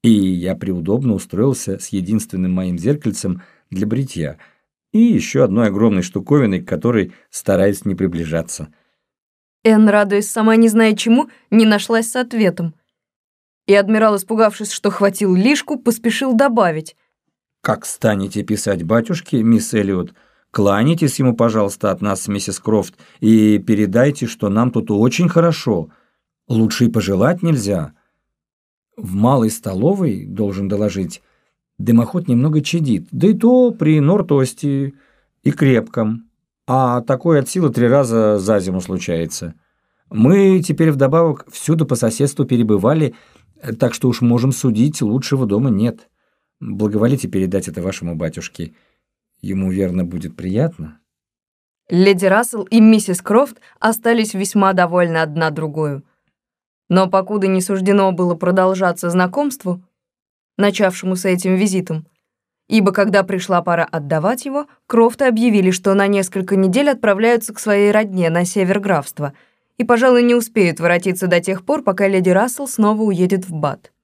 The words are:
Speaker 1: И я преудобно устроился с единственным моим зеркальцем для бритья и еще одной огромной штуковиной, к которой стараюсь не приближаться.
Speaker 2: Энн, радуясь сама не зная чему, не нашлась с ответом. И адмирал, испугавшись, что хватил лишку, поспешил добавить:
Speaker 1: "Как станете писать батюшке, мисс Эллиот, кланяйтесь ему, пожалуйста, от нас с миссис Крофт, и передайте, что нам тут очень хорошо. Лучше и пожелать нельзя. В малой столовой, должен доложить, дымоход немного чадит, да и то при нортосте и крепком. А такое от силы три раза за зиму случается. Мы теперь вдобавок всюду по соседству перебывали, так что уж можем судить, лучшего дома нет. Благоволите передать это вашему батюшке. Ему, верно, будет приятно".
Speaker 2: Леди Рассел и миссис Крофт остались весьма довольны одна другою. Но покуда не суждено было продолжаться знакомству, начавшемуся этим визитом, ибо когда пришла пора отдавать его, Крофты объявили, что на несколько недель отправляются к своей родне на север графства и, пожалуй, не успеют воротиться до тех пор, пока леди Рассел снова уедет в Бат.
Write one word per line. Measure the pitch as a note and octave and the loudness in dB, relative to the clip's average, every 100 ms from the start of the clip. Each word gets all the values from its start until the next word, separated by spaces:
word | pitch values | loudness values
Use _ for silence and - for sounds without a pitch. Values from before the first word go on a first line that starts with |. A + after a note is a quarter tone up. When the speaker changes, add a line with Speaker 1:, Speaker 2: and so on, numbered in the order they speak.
Speaker 1:
И | A#2+ | 4
я | A2 F#2+ F2+ F2+ | 4 2 -2 -4
преудобно | F#2+ F#2+ F2+ E2 A2+ C3 | -6 -6 -6 -2 -2 0
устроился | G2 - F2+ C3 B2+ - F#2+ | -4 -4 -2 0 -2 -6 -10
с | - | -6
единственным | G2 F2+ A2 A2 F#2 F#2 | -6 -2 -4 -4 -4 -2
моим | F2+ F#2 F2 | -2 -4 -4
зеркальцем | G2+ D3 A2+ - G2 F2+ - _ _ | -2 -2 -4 -6 -6 -8 -12 _ _
для | F#2+ G#2 | -8 -4
бритья | B2 C3+ F2 D2 D2+ - _ _ _ _ | -4 -6 -8 -8 -10 -20 _ _ _ _
и | G#3+ | 2
еще | A#3 G3+ - C#3+ | 2 2 0 0
одной | B2+ G#2 A2 | 2 2 0
огромной | F#2+ A2 F#2+ | 2 2 2
штуковиной, | F2+ G2 F#2 D3 A#2 F#2 | -2 -8 0 2 2 -2
к | F2 | -4
которой | E2 A#2+ A#2 F#2 - _ | -4 0 0 -2 -8 _
стараюсь | - - F#2+ G2 G2 | -8 -2 2 0 -2
не | G#2 | -6
приближаться. | F#2 F#2+ E2+ D#2+ E2 D#2+ - D2+ _ _ _ _ _ _ _ _ _ | -4 -4 -4 -4 -6 -6 -12 -16 _ _ _ _ _ _ _ _ _
Speaker 2:
Энн, | A3+ G#3+ G#3+ | 2 6 6
радуясь | G#3 G3+ G3+ G#3 | 4 2 0 -2
сама | A3+ A3 A3+ | 0 2 4
не | A3+ | 4
зная | A3 A3 | 4 2
чему, | G#3+ A#3 B3 D4 _ _ | 2 2 2 0 _ _
не | A3 | 4
нашлась | A3 G#3 G#3 A3+ A3+ | 4 2 0 -2 -2
с | |
ответом. | B3+ B3 A#3 G3 E3+ E3+ - _ _ _ _ _ _ _ _ | -6 -4 0 0 0 -8 -10 _ _ _ _ _ _ _ _
И | - | 2
адмирал, | G3+ G3 A3 A3 | 2 4 2 2
испугавшись, | G3+ G3 A3+ G#3+ G#3 G#3 | 0 -4 0 0 0 -12
что | - G3+ | -4 -4
хватил | F#3 G3+ G3 G3+ | 0 -2 0 0
лишку, | F3+ A3+ D4 - D4 | 2 2 0 -4 -4
поспешил | A#3 A#3 A#3 A3 C4+ | -2 -2 -2 -2 0
добавить: | A3+ C#4 A#3 F3+ D#3 D#3 _ _ _ _ _ _ _ | 2 2 2 0 -2 -10 _ _ _ _ _ _ _
Speaker 1:
"Как | - A2 | -4 -4
станете | - - A2+ G2+ G2 G#2 | -6 -2 0 0 -4 -6
писать | F#2+ G#2+ G#2 F#2+ | -4 -4 -2 -4
батюшке, | E2 A#2 A#2 E3+ - C3 | 0 -2 0 -8 -2 0
мисс | A2 A2+ A2+ | 2 2 2
Эллиот, | A2 G2 F#2 F2+ _ _ _ _ | -2 0 -2 -4 _ _ _ _
кланяйтесь | - G2+ G2+ C3 E3 D3 - | 0 2 2 2 2 -2 0
ему, | C3 | 0
пожалуйста, | A#2 A#2 A2 G2+ - G2+ | 2 0 2 -2 -2 -4
от | F2+ | -2
нас | G#2 G2 | -4 -4
с | - | -4
миссис | G2+ G2 F#2 | -6 -6 -8
Крофт, | - G#2+ F#2+ _ - _ | -2 0 -2 _ -20 _
и | G#2+ A2 G#2+ G#2 | 4 4 4 2
передайте, | F#2+ G#2 G#2 G#2+ C#3 C#3+ A#2 | 0 0 2 2 2 0 -8
что | - G#2 | -4 -2
нам | G#2 B2 | 0 0
тут | A#2+ A2+ | -2 -2
очень | G#2 A#2+ A#2 F3 | 2 2 2 2
хорошо. | E3+ E3+ D#3 - F#2 D#2 _ _ _ _ _ _ | 2 0 -2 -2 -2 -4 _ _ _ _ _ _
Лучше | A2+ A2 - | 0 0 2
и | A#2+ | 0
пожелать | A2+ F#2+ F#2+ B2 F3+ | 0 0 0 0 0
нельзя. | E3 C#3+ G2+ F#2+ D2 _ _ _ _ _ _ _ _ _ _ | 0 0 0 -4 -6 _ _ _ _ _ _ _ _ _ _
В | - G#2 | -16 -8
малой | F#2+ A#2 C3+ A2 | 0 2 4 0
столовой, | - G2+ F#2+ C#3 G3 E3 F#2+ | -2 -8 -2 0 0 -2 -4
должен | G2 F#2+ G2+ F#2+ G2 | -8 -4 -4 -4 -4
доложить, | G2+ G#2+ F#2+ F#2 - _ _ _ _ _ - | -2 -2 -4 -8 -10 _ _ _ _ _ -6
дымоход | G2+ A#2 A#2 F3+ E3+ | 2 2 2 -4 -2
немного | A#2+ D3+ D3+ | 0 2 0
чадит, | D3 E3+ C#3+ G2+ - | -2 -2 0 -2 -4
да | A#2+ F#3+ | 0 2
и | |
то | A3 A3+ B3+ B3 | 4 4 6 4
при | A#3 D#3 D#3 | 2 2 4
нортосте | C#3+ G3+ F3+ C#3+ C3 - D3 C#3 C#3 - _ _ _ _ | 4 2 2 0 0 -4 -4 -4 -4 -10 _ _ _ _
и | - | -4
крепком. | - C#3 A#2+ A#2 - G#2+ A2+ - _ _ _ - | 2 4 2 0 -4 -4 -4 -12 _ _ _ -2
А | B2+ B2+ B2 | 0 2 -2
такое | A#2 C3 E3+ D3+ | -2 -2 2 2
от | B2+ | 0
силы | F#3 D#3 | 0 0
три | A#2 A#2+ | 2 4
раза | C#3 B2 A2+ G#2+ G#2 | 4 2 2 2 2
за | F#2+ G#2 | 2 0
зиму | F#2+ F#2 | 0 -4
случается. | F2 F#2 - E2 E2+ - F2 - _ _ _ _ _ | -4 -8 -4 -4 -4 -8 -14 -16 _ _ _ _ _
Мы | G#2+ B2 G3 G3 F#3+ | 2 4 6 4 2
теперь | F3+ C#3+ D#3+ | 0 0 0
вдобавок | C#3 C3+ D#3+ E3 - - | 2 2 2 2 -2 -10
всюду | - - D#3+ D3+ | -10 -2 -2 0
по | |
соседству | B2+ A2 - C#3 - | 0 -2 0 -4 -2
перебывали, | C#3 B2 A2 G#2 G#2+ D#3+ D3 - _ _ _ _ B2 A2+ | 0 0 2 2 2 2 -2 -6 _ _ _ _ -12 -2
так | A#2+ | -2
что | - B2+ | 0 -2
уж | A#2+ | 0
можем | A#2+ A#2+ C3 | 2 2 0
судить, | C3 C3 G#2+ C#3 D3+ | 0 -2 2 0 0
лучшего | G#2+ B2 - C3+ A#2 | -4 -2 -2 -2 0
дома | G2+ C3+ | 0 0
нет. | G2 A#2 A#2 _ _ _ _ _ _ | 0 -2 -4 _ _ _ _ _ _
Благоволите | G#2+ G2 G#2+ G#2 A#2 C3+ F2+ | -12 -4 -2 0 0 0 -2
передать | F#2+ F#2 F#2+ F2+ | -4 -2 -4 -6
это | E2 | -8
вашему | F2+ - E2+ | -8 -6 -8
батюшке. | D#2+ D#2+ E2+ - - E2 _ _ _ _ _ _ _ | -6 -8 -8 -16 -14 -16 _ _ _ _ _ _ _
Ему, | F#2+ F#2+ F#2+ | -8 -4 -2
верно, | F#2 F#2+ F2+ | -2 -2 -2
будет | F2 F2 D#2+ | -4 -6 -12
приятно". | - F2+ G2+ D#3+ - D#2 D2+ _ _ _ _ _ _ _ _ - | -10 -6 -2 -2 -4 -16 _ _ _ _ _ _ _ _ _ -4
Speaker 2:
Леди | F3 G3 F#3 | 2 4 4
Рассел | F#3+ G3+ A#3+ A3+ | 2 2 0 -8
и | - A3+ | 0 6
миссис | A3 A3 G#3 F3+ | 6 6 2 -6
Крофт | - A3 C#4 - _ _ | 0 2 2 -6 _ _
остались | G#3+ A3+ A#3 A#3+ A3 | -4 -2 0 0 -2
весьма | F#3+ F#3+ G#3 F#3+ | -4 -2 2 2
довольны | F#3 F3 F3+ F3 D#3+ | 2 0 2 0 0
одна | D#3+ D3+ D#3+ | -4 -2 -4
другою. | D#3 D#3 D3+ D3 C#3+ _ _ _ _ _ _ _ _ _ | -4 -8 -6 -6 -6 _ _ _ _ _ _ _ _ _
Но | F3+ F#3 | 0 2
покуда | F#3+ F#3+ G#3 F#3+ | 0 -2 -2 0
не | F#3+ | -2
суждено | F#3 G3 F#3 G3+ F#3+ | -2 -4 0 2 2
было | F#3 F3+ | 0 -2
продолжаться | E3+ F3 F#3 F#3 F#3+ F#3 F3 F3 | -2 -2 0 0 0 -2 -2 -2
знакомству, | F3+ F3+ A3+ D4 C4+ F3+ F3+ _ _ _ _ _ _ _ - | 0 0 -2 -4 -6 -8 -8 _ _ _ _ _ _ _ -2
начавшемуся | G3+ G3 F#3+ F#3 F#3 F#3 F#3+ | -2 2 -2 0 -6 -2 -2
этим | F3+ F#3 | -2 0
визитом, | F#3 G3+ F#3 F3 D#3 - _ _ _ _ _ _ | 0 0 -2 -4 -10 -10 _ _ _ _ _ _
ибо | A3 G3 | 0 2
когда | F#3+ G3+ G3 | 0 0 0
пришла | F#3+ F#3 F3+ F3 | 0 -6 -2 -2
пора | E3+ E3+ | 0 -2
отдавать | D#3+ E3 C#3+ D#3+ F3+ B3+ | -2 -6 -4 -2 -2 -4
его, | C#4 C#4 D4 _ | -6 -8 -8 _
Крофты | - A#3 A#3 A#3+ | -2 2 2 2
объявили, | C4 A3 A#3+ G#3 F#3 | 0 2 2 4 2
что | F#3 G3 | 0 0
на | G3 | 2
несколько | G3 G3+ F#3+ G3 F#3 | 2 0 -2 -6 -2
недель | G3 F#3+ G#3 C#4+ | 0 2 2 0
отправляются | B3+ G#3+ G3 A3+ A#3 A#3 | 2 0 2 2 0 -2
к | G#3+ | -8
своей | A3 G3+ G#3 | -2 2 4
родне | G#3 G#3+ F#3 E3 | 2 0 -2 0
на | E3+ | 0
север | F3+ G3+ F3+ G3 | -2 0 0 0
графства | G3 E3 B2+ - C#3+ - _ _ _ - | 0 -2 -2 -10 -10 -10 _ _ _ -8
и, | |
пожалуй, | A#3 A#3+ B3+ B3 | 0 2 4 4
не | A#3+ | 4
успеют | A#3+ A3+ A3+ F3+ D#3 | 2 0 0 0 0
воротиться | E3+ F3 F#3 F#3 | 0 0 0 -4
до | F#3 F3 | 0 0
тех | F3 F#3 | 0 -6
пор, | - D4 | -2 -2
пока | G#3+ F#3+ G3 | -2 0 0
леди | F#3+ F#3 | 2 2
Рассел | F#3 A#3+ - C4+ | 2 0 -4 -8
снова | - G#3 G#3+ | 0 0 0
уедет | A3 F3+ F#3 F#3+ | -2 0 0 -2
в | F#3 | -4
Бат. | D#3+ D3 - _ _ | -6 -6 -6 _ _